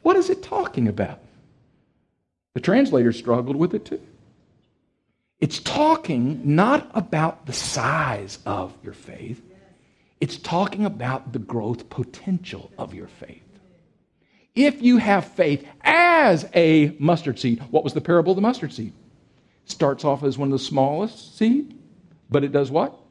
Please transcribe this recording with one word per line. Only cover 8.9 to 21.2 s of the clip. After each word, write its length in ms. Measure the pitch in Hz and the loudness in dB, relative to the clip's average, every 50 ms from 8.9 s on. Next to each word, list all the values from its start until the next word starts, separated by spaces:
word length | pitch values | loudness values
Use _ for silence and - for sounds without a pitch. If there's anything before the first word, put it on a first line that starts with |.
faith. 500 | - - - - - - - - - - _ - - - _ _ _ _ _ _ _ _ _ _ _ _ | -20 -18 -20 -20 -18 -16 -12 -14 -14 -14 _ -20 -20 -20 _ _ _ _ _ _ _ _ _ _ _ _
It's 160 | - 143 - | -6 -6 -6
talking 480 | - - - 165 175 202 - - 202 214 | -12 -8 -4 -2 -2 -2 -2 -2 -4 -4
about 480 | 196 - 110 120 127 131 135 - - | -4 -4 -6 -6 -6 -6 -6 -8 -8
the 60 | 117 120 | -10 -10
growth 500 | 107 - 120 117 104 110 120 120 - _ | -8 -6 -6 -4 -4 -4 -6 -6 -8 _
potential 800 | - - 117 - - - - 196 190 170 - - - 98 - - - - | -8 -8 -8 -8 -10 -14 -6 -6 -6 -4 -6 -10 -16 -16 -16 -20 -14 -14
of 160 | - - - | -14 -12 -12
your 140 | 90 - - | -16 -18 -18
faith. 340 | - _ - - - - _ _ _ _ _ _ _ _ _ _ _ _ _ _ _ _ _ _ _ _ _ _ _ | -20 _ -20 -20 -20 -20 _ _ _ _ _ _ _ _ _ _ _ _ _ _ _ _ _ _ _ _ _ _ _
If 260 | 226 269 294 - - | 2 2 2 2 4
you 140 | 226 240 247 | 4 4 4
have 280 | 226 - 208 202 190 - | 4 4 4 2 2 0
faith 400 | - - - 175 151 147 143 - - - _ | -4 -4 -2 0 0 0 -2 -4 -14 -20 _
as 640 | - - 311 330 349 349 339 330 294 233 175 151 - - | 0 2 4 4 4 6 6 6 6 4 4 2 0 0
a 440 | - 180 170 160 156 156 151 151 - - | 2 4 4 6 6 6 4 2 0 0
mustard 400 | 143 165 175 160 - 143 120 - | 0 0 0 0 -2 -6 -6 -2
seed, 220 | - 127 117 117 139 123 | -2 -2 -2 -2 -4 -2
what 140 | 117 151 - | 0 0 0
was 80 | 143 | 0
the 80 | - 151 | -6 -4
parable 320 | - - 175 175 160 180 | 0 2 2 2 4 2
of 40 | 190 | 2
the 60 | 190 | 2
mustard 300 | 196 233 254 - - 143 | 2 0 0 -2 -8 -10
seed? 200 | - - 110 101 - - _ _ _ _ _ _ _ _ _ _ _ _ _ | -8 -10 -12 -12 -12 -18 _ _ _ _ _ _ _ _ _ _ _ _ _
Starts 380 | _ - - 160 139 139 - - | _ -4 0 0 0 0 0 0
off 200 | 147 139 135 147 | -2 -2 0 -2
as 120 | 139 127 | -4 -2
one 120 | 135 143 139 | -2 -2 -2
of 100 | 135 127 | -2 -2
the 0 | |
smallest 800 | - - 151 135 131 139 147 160 208 226 - - | -4 -2 0 0 2 2 0 -4 -4 -6 -8 -14